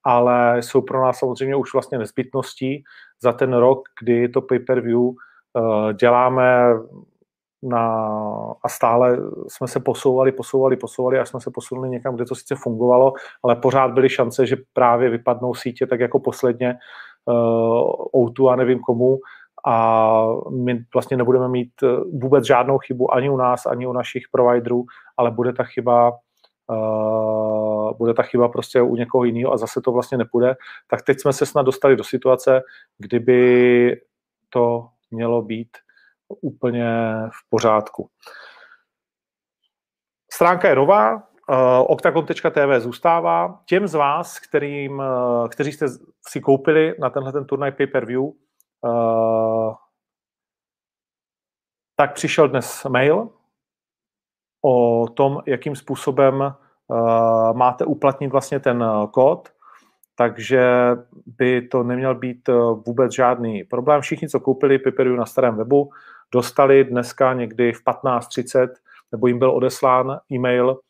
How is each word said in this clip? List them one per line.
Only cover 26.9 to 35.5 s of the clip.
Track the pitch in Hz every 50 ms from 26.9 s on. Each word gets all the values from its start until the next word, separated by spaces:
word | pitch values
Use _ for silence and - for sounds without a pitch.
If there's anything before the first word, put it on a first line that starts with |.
| 110 110 107 110 110 110 110 110 110 110 110 107 107 107 107 107 107 107 107 107 110 -
bude | 117 117 117
ta | -
chyba | 120 - - 120 120 120
prostě | 120 - 113 - - 131
u | 123 120 120
někoho | 117 120 120 - 127 123
jiného | 120 117 117 123 139
a | 139
zase | 110 113 110 - 151
to | - 131
vlastně | 117 123 120 - 127 120
nepůjde. | 110 - - 120 120 127 131 - - - - - _
Tak | _ - -
teď | - - 135 135
jsme | - 147
se | 131 - 147
snad | - - 151
dostali | 135 131 131 - - 139 131
do | 107 101
situace, | - - 123 - 131 127 123 - 139 131 131 - - - - _ _ _ _
kdyby | - - 120 117 117 127 123 123 123 123 123 123 123 123 120 120 123 120 123 - _ _ _ _ _ _ _ _ _ _
to | - 127 120 117 120 117 117 _ _ _ _ _
mělo | 117 113 117 117 120 120
být | 107 104